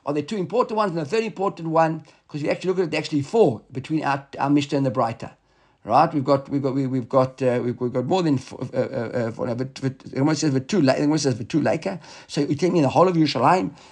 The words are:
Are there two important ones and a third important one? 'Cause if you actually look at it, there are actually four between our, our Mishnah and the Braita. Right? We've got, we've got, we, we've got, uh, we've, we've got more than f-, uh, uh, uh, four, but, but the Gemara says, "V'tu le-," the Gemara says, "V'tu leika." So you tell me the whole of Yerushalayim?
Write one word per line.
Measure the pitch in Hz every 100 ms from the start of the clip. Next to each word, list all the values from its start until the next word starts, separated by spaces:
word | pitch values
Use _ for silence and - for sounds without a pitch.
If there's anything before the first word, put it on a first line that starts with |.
| -
Are |
there | 147
two | 147 214
important | 175 220 226 220
ones | 208
and | 165
a | 143
third | 226
important | 220 180 196 - 160
one? | 160 160 160 - _ _
'Cause | 147
if |
you | 147
actually | 175 175
look | 185
at |
it, | 170
there | 156
are |
actually | - 147
four | 135 226 175 110 -
between | 135 139 156
our, | 139 139 - -
our | 139
Mishnah | 143 143 143
and | 135
the |
Braita. | 123 113 117 - - _ _ _ _ 95
Right? | 127 160
We've | 151
got, | 131 139 139
we've | 143
got, | 139
we, | 135 131
we've | 131 117
got, | 135 131 -
uh, | 131 123
we've, | 120 117
we've | 123
got | 127 123
more | 185
than | 165 131
f-, | -
uh, | - 131 131
uh, |
uh, | 117 - 113 120 117
four, | 107 -
but, | 117 135 -
but | 135 131
the | - 131
Gemara | 147 156
says, | 156
"V'tu | 131 131 202
le-," | 131 131
the |
Gemara | 147 156
says, | 139 110
"V'tu | 110 165
leika." | 110 160 196 190 - - -
So | -
you | 143 143
tell | 175
me | 170
the | 135
whole | 147 185
of | 170
Yerushalayim? | 151 127 135 185 - - -